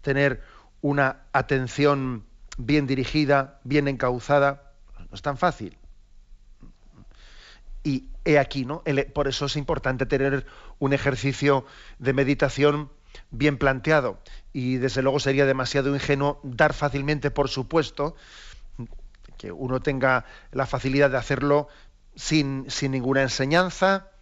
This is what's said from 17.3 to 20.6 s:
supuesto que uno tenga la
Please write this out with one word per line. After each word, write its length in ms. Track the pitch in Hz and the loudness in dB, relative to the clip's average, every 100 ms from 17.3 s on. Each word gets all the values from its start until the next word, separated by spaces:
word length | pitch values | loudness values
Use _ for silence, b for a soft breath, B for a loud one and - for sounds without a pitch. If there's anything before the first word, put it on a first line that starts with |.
| 131 135 | 0 -2
supuesto 680 | - 120 165 139 - 147 - B B B B B - 117 - - - - - | -2 0 0 0 -4 -6 -8 B B B B B -14 -14 -14 -18 -20 -20 -16
que 140 | 95 | -14
uno 280 | 87 127 127 | -8 -4 -2
tenga 460 | 139 135 131 127 B B B | -2 0 2 2 B B B
la 140 | 131 | -4